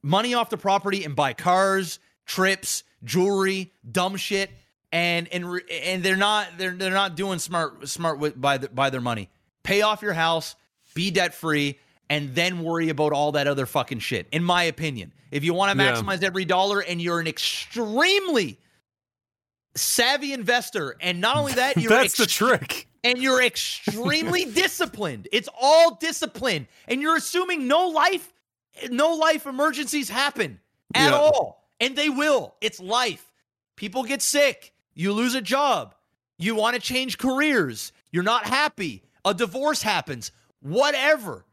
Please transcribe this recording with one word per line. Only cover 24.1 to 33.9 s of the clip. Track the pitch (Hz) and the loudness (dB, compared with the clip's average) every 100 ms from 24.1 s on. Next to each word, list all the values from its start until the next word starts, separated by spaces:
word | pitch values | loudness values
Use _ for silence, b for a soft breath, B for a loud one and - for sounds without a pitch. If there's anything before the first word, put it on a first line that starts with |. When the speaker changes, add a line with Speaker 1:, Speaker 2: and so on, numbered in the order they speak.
| 311 330 359 349 | 0 0 -2 0
Speaker 2:
<laughs> | |
Speaker 1:
disciplined. | 214 370 - 311 - 190 117 92 | 0 0 0 -6 -4 -6 -6 -2
It's | 220 - - | -4 -4 0
all | 269 320 330 208 | 6 8 8 4
discipline. | 320 285 320 - 247 165 120 b b | -6 -4 -6 -4 -2 -2 -4 b b
And | 254 | -2
you're | 302 330 | 2 0
assuming | - 349 370 339 254 | 0 -2 -2 -2 2
no | 302 359 | 2 4
life, | 311 339 381 - _ _ _ _ - 262 | 2 2 0 -8 _ _ _ _ -14 -6
no | 247 311 320 | 0 2 2
life | 320 311 277 | 2 0 -4
emergencies | 254 302 269 285 294 247 | 0 0 0 -4 -4 -4
happen | 226 285 277 170 101 _ _ _ | -2 -2 -2 -6 -6 _ _ _
at | 247 277 | 2 4
Speaker 2:
Yeah. | 285 | 6
Speaker 1:
all. | 302 277 196 - _ _ | 6 4 0 -6 _ _
And | 247 269 | -4 0
they | 302 | -2
will. | 262 302 269 151 _ | 0 2 2 0 _
It's | 220 - | -6 -6
life. | 185 233 247 156 - _ _ _ _ - | -2 0 0 -4 -16 _ _ _ _ -12
People | 202 | -6